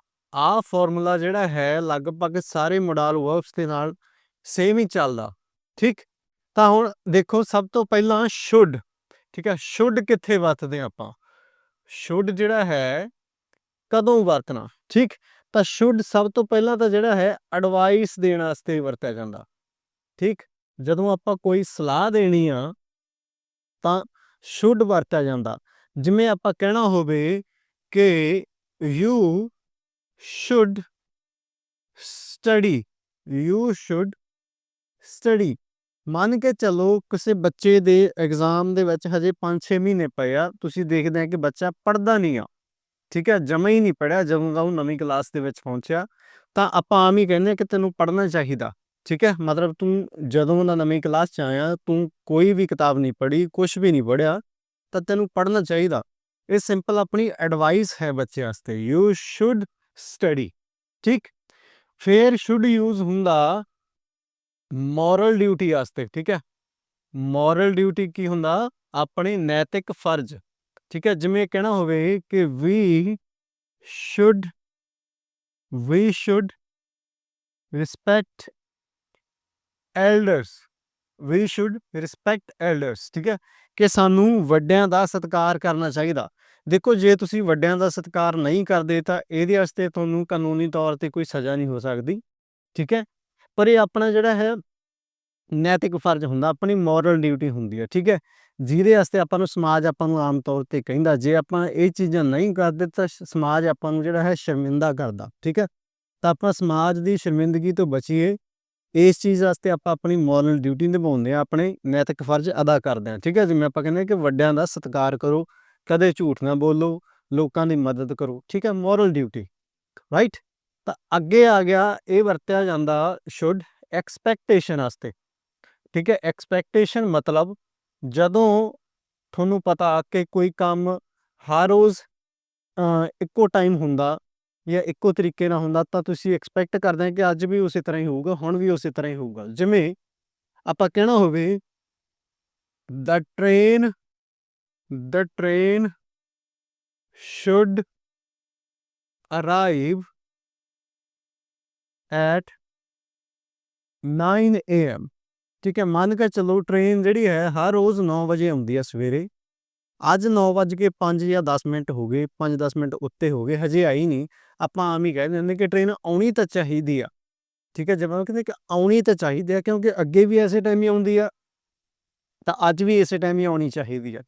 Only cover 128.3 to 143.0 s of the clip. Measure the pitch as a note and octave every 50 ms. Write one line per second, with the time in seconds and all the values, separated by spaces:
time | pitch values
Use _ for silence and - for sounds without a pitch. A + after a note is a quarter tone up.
128.3 | F3+ A3 A3+ G#3+ G#3 G#3 A3 G#3+ - - _ _ _ _ _ _ _ _ _ _
129.3 | - - F3+ F#3+ G3 G3 - F#3 E3+ - F3 E3+ D#3+ D#3+ D#3+ _ - F#3 F3+ -
130.3 | - F#3+ F3+ F#3 E3 - F3+ F3 F3 F3 F3 F3+ F#3 F#3 _ _ _ _ _ _
131.3 | _ _ - D3+ D3+ D#3+ F3+ F#3+ G3+ G#3 G#3+ G#3+ F#3+ - - _ _ _ _ _
132.3 | _ _ _ _ _ _ _ _ - - F3 E3+ E3 E3 E3 D#3+ - - F3+ E3
133.3 | - - A3 G3 - G3+ F3+ F3+ F#3+ D#3 D#3 D3 C#3+ C3 C#3+ C#3+ D#3 - _ _
134.3 | _ _ _ _ _ _ - E3 E3+ F3+ F3+ - D#3 _ - G3+ F3 - F#3 E3+
135.3 | - - F3 F3 E3+ D#3+ D#3+ D#3 D#3+ D#3+ E3 - - F#3 E3 - F3 - - F#3+
136.3 | F3+ E3 - - - F#3 F3+ - - G3 F#3+ F#3+ E3+ D#3 F3+ F3+ F3 F#3+ G3 F3+
137.3 | E3+ D#3+ F3+ F3+ G3 G3+ G3 F3 - F3+ D3 - D#3+ D#3+ D#3+ D#3+ C#3 C3+ C#3+ F3
138.3 | F3+ D3 D3+ E3 F3 F3+ F#3 F#3+ F3 D#3 - D#3+ B2+ - D3 D3 C#3+ C#3 C3 A#2
139.3 | G#2+ A2 G#2 A2 A2+ A#2 F3+ G3 G#3 G3+ D#3+ D#3+ F#3 _ _ _ _ _ _ _
140.3 | _ _ _ _ _ _ - E3 D#3+ - G3+ F3+ - G#3 G#3 A#3 B3 G#3+ G3 E3
141.3 | D3+ E3 E3 F3+ G3+ G3 _ _ _ _ _ _ _ _ _ _ _ _ _ _
142.3 | _ _ _ _ _ _ _ _ _ _ _ - B2+ C3+